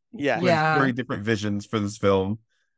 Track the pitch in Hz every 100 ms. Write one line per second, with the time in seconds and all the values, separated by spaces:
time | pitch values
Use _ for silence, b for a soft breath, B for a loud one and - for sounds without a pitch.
0 | _ 214 143 113 180 160 156 156 135 123
1 | 123 101 104 110 104 101 - 110 101 104
2 | 101 98 95 110 _ _ _